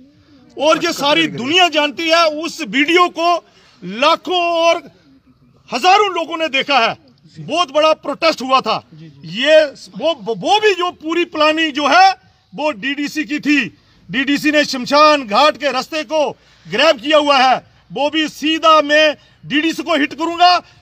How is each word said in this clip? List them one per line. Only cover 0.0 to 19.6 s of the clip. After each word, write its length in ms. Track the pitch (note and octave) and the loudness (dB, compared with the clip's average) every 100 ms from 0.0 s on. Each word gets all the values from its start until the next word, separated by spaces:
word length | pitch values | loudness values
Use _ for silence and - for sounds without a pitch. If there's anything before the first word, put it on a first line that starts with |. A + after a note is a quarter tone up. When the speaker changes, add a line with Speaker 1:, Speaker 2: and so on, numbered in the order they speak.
| _ _ _ _ _ - | _ _ _ _ _ -2
Speaker 1:
और 260 | D4 E4 E4+ | 0 0 -2
ये 80 | |
सारी 340 | - C#4 D#4 D4+ | -2 0 0 0
दुनिया 380 | E3 B3+ F4 F4 | -4 -2 2 2
जानती 400 | D4 D4 A3+ E4 | 2 -2 -4 0
है। 160 | E4 E4 | 2 2
उस 360 | D4+ E4 - | -2 -8 -10
वीडियो 440 | B3+ B3 D4 E4+ F4+ | -4 -2 2 2 2
को 260 | - F4 E4 - _ _ _ | 0 -2 -2 -6 _ _ _
लाखों 600 | F3+ G#3+ D4 D#4 - F4+ E4+ E4 | -12 -2 0 0 -2 -4 -2 0
और 240 | E4 E4+ - _ _ _ _ _ _ _ _ | 0 0 -6 _ _ _ _ _ _ _ _
हजारों 420 | A#3 F4+ G4+ G4+ | -2 4 4 2
लोगों 240 | E4+ D#4 E4 | -2 -6 -6
ने 100 | D#4+ | -4
देखा 300 | C4+ C4 C4+ | -2 0 0
है। 160 | A3+ C#3+ _ _ _ D#3 | 0 -4 _ _ _ -18
बहुत 320 | D3+ D#4+ F4 | -6 -4 0
बड़ा 220 | D4 D#4 | 2 2
protest 480 | D#4 D4 C4+ E4 D4+ | 0 -4 -2 -2 -2
हुआ 200 | C4 C4 | 0 0
था। 220 | A3 F3 - | 0 -6 -6
Speaker 2:
जी, 140 | D3+ D#3+ | -20 -20
जी। 360 | C#3+ D#3 F#3+ | -20 -14 -4
Speaker 1:
ये 220 | C#4 D#4 D4 G#3+ - F#3+ | 4 4 4 -4 -18 -6
वो, 160 | D4+ | -4
वो 460 | D4 G3+ G#3+ C4+ G#4 | -4 -6 -6 0 2
भी 140 | G#4+ | 2
जो 180 | F4+ F4+ | 0 -4
पूरी 340 | F4+ D#4 E4 F4 | -6 -6 -4 -4
planning 460 | D#4 D4+ D#4 D#4+ | 0 0 0 -2
जो 140 | C4+ C#4+ | -2 2
है 240 | E4 F#4+ F#4 _ _ _ F#3 | 6 4 2 _ _ _ -6
वो 160 | D4+ | -6
डीडीसी 520 | A3 B3+ C#4+ C#4+ D#4 | -4 -6 -6 -6 -6
की 160 | A3+ D4 | -6 -4
थी। 380 | C#4+ C#4+ F#3+ - _ _ - | 0 0 -2 -10 _ _ -8
डीडीसी 400 | A3 C4+ C#4 D4+ | -4 -2 0 0
ने 140 | D4 C#4+ | 0 0
शमशान 580 | C4+ A#3+ C#4+ D4+ D4 | -6 0 4 4 2
घाट 340 | A#3 G#3 D4+ B3 | 0 2 2 0
के 140 | C#4+ | -4
रास्ते 320 | B3+ - D#4 | -4 -6 -8
को 280 | D4 D#4 C4 - _ _ D#3+ | -4 -2 -2 -6 _ _ -12
grab 260 | G3+ D#4 B3 | 0 0 0
किया 200 | C4+ D4+ | 0 0
हुआ 200 | D4 C#4 | 2 2
है। 280 | C4 A3 - _ _ | 2 0 -6 _ _
वो 160 | F#3+ D4 | -6 -4
भी 180 | D#4 D4+ | -2 -4
सीधा 540 | - D4 D#4+ D#4+ D#4 | -4 -4 0 4 4
मैं 340 | D4 D4+ D#4 C4+ _ _ D3+ | 4 2 2 0 _ _ -4
डीडीसी 380 | C#4+ | -2